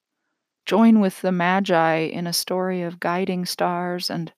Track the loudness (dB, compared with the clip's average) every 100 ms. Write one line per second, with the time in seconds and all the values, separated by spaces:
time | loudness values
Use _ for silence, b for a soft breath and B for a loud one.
0 | _ _ _ _ _ _ -2 4 6 6
1 | 4 0 -2 0 0 0 2 2 2 0
2 | -2 -6 -6 -6 -4 -4 -2 -4 -6 -6
3 | -4 -2 -2 -4 -6 -4 -2 -2 -4 -6
4 | -6 -8 -8